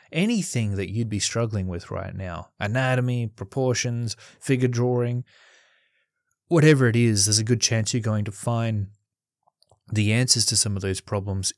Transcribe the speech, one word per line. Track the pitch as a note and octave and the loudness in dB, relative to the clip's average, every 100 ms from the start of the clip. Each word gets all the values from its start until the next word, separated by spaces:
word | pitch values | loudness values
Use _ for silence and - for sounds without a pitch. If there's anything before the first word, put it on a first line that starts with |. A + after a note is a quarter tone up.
| _ | _
anything | D#3 G3+ A#3 E3+ B2 A2 G2 | -2 0 0 -2 -2 -2 -2
that | F#2 | -4
you'd | G#2 A2+ | -4 -2
be | G#2 | -2
struggling | - A#2 A#2 G#2+ F#2 | -4 -2 -2 -2 -4
with | F2 - | -6 -8
right | - F#2+ | -10 -8
now, | F#2+ F#2 E2 - - | -10 -10 -10 -12 -8
anatomy, | G#2 A#2+ C3 B2+ B2 B2 A#2 | -4 0 0 0 0 -2 -4
proportions, | - - - B2+ A#2+ B2 A#2 A#2 - - - | -8 -10 -2 0 0 -2 -4 -6 -8 -14 -10
figure | - C3 B2+ | -2 0 2
drawing, | A#2+ B2 B2 A#2+ B2 - _ _ _ _ _ _ _ _ _ _ _ - | 2 0 0 0 -2 -6 _ _ _ _ _ _ _ _ _ _ _ -2
whatever | E3 D#3 D3 B2 | 4 6 8 6
it | A2+ | 4
is, | A#2+ G#2 G2+ | 4 4 2
there's | G#2+ | 2
a | |
good | A2 A#2+ | 2 2
chance | - A2+ A2 | 2 0 0
you're | B2 | -2
going | A2 G#2+ | 0 -2
to | G#2 | -4
find | - - A#2 A2+ G#2+ G2+ G#2 _ _ _ _ _ _ _ _ - | -6 -4 -2 -2 -2 -4 -10 _ _ _ _ _ _ _ _ -6
the | G#2+ G#2 | 0 2
answers | A2+ B2+ - G#2 | 2 2 2 0
to | G#2+ | 0
some | A2 | 0
of | G2 | -2
those | G2 F#2 | -2 -4
problems | - G#2 G2 G2 F#2 | -4 -4 -2 -4 -4